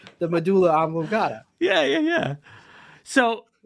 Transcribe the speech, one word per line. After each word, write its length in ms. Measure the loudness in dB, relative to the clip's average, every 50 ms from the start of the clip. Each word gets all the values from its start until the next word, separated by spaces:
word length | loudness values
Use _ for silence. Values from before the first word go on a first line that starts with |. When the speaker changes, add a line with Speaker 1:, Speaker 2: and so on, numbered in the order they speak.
| -20 -20 -8 _
Speaker 1:
the 80 | -4 -2
medulla 420 | -2 -2 0 2 2 4 4 4
oblongata. 720 | 4 2 0 0 -2 -4 -4 -2 -2 -2 -2 -2 -4 -8 -14 _ _ _
Speaker 2:
Yeah, 240 | -2 0 2 2 2
yeah, 160 | 2 0 0
yeah. 360 | 0 0 0 -2 -2 -4 -6 -8 -12 -20 -20 -20 -20 -20 -20 -20 -20 -20 -20 -20 _
So, 420 | -2 0 0 0 0 -2 -6 -10 _ _ _ _